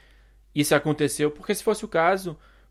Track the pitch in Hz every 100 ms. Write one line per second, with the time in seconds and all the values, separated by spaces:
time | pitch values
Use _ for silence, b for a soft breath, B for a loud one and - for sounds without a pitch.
0 | b b b b _ 143 143 151 151 147
1 | 147 - 151 151 - 202 - 208 214 165
2 | 165 190 185 151 b b b